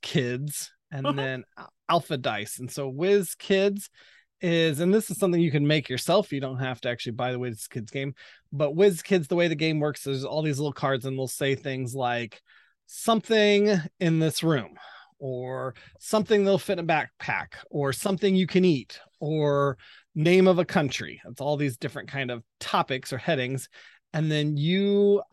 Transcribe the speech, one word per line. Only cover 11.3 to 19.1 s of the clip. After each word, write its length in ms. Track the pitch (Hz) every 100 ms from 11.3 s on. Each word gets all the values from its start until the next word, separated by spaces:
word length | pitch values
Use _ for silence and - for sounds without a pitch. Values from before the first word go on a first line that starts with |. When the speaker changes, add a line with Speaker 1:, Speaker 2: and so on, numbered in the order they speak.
| - 135
Speaker 1:
things 400 | 135 139 131 123
like, 480 | 135 123 120 117 - _ _ _ _
"Something 960 | _ - - 226 - 220 208 202 208 190 151 -
in 200 | 170 160
this 240 | 160 -
room," 320 | 165 147 90 - - - - _
or 560 | 135 123 127 131 131 - - -
"Something 460 | - 220 185 208
that'll 140 | 196 190
fit 200 | - 175
in 60 |
a 80 | 165
backpack," 640 | 156 120 - - 98 - - -
or 240 | 147 139
"Something 420 | 127 208 190 202 190
you 100 | 175
can 180 | 185 185
eat," 340 | 139 - - -